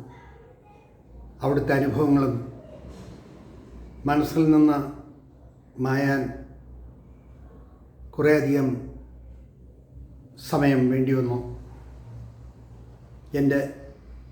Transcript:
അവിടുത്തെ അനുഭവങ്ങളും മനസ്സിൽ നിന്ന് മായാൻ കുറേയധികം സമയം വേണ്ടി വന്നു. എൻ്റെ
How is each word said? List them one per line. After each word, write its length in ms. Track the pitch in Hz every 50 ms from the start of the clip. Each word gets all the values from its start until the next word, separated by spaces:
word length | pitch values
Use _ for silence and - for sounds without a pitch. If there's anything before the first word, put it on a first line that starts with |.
| - - - - - - - - - - - - - - - - - - - - - - - - - - - - -
അവിടുത്തെ 300 | 135 143 143 - - 143 139
അനുഭവങ്ങളും 580 | 139 143 113 113 151 143 143 139 135 127 120 117 - - - - - - - - - - - - - - - - - - - - - - - - - - - - - - - - - 143
മനസ്സിൽ 340 | 143 151 151 - - 160 160 156 156
നിന്ന് 240 | 151 151 151 147 139 135 - - - - - - - - - - - - - - - - - - - 127
മായാൻ 360 | 131 131 135 139 139 139 135 127 - - - - - - - - - - - - - - - - - - - - - - - - - - - - - - - - - - - - - -
കുറേയധികം 560 | - 143 151 151 147 131 135 139 143 131 127 120 113 - - - - - - - - - - - - - - - - - - - - - - - - - - - - - - - - - -
സമയം 320 | 165 147 143 139 135 127 127 123 127
വേണ്ടി 220 | 131 131 131 135 131
വന്നു. 220 | 123 120 123 123 - - - - - - - - - - - - - - - - - - - - - - - - - - - - - - - - - - - - - - - 143
എൻ്റെ 220 | 139 139 139 139 135 - - - - - - - - - - - - -